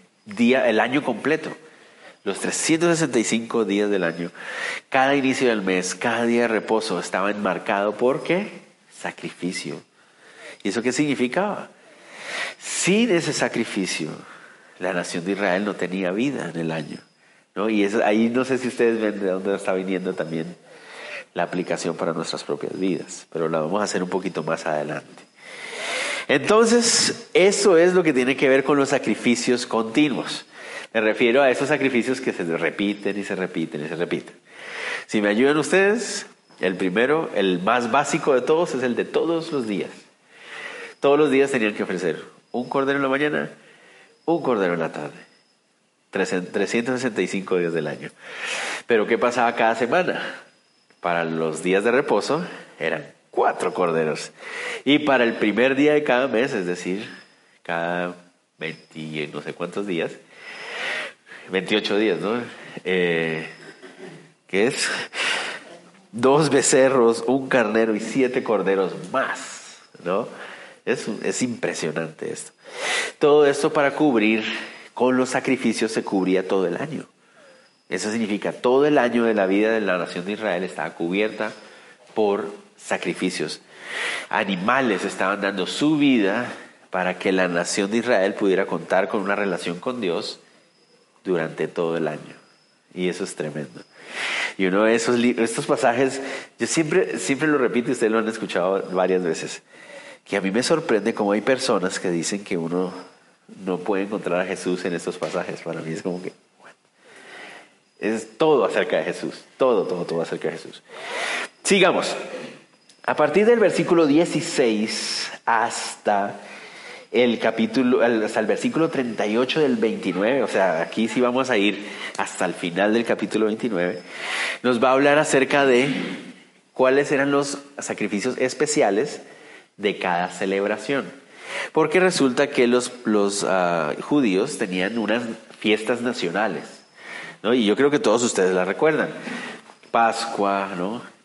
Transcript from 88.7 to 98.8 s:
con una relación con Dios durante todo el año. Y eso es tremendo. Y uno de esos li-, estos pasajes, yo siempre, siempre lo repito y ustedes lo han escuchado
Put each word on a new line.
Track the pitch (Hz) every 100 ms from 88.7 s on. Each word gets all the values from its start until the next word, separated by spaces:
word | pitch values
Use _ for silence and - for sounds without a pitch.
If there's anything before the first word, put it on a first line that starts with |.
| 87 82 92 101
con | 113
una | 95 101
relación | 101 85 - 85
con | 127 123
Dios | 95 85 - - _ _ _ _ _ _ _ _
durante | 98 87 80 78 78
todo | - 82 82
el | 78
año. | 73 - - _ _ _ _ _
Y | - 90
eso | 82
es | 92
tremendo. | - 78 73 73 - - - - - - - - -
Y |
uno | 95 98
de | 110
esos | 113 123 123
li-, | 120 123
estos | 113 - 143
pasajes, | 143 127 117 135 131 - - - -
yo | 117
siempre, | 165 156 180 160 135
siempre | - 135 156
lo | 143
repito | 120 120 120
y |
ustedes | 123 110
lo | 110
han | 110
escuchado | 110 95 95 90 98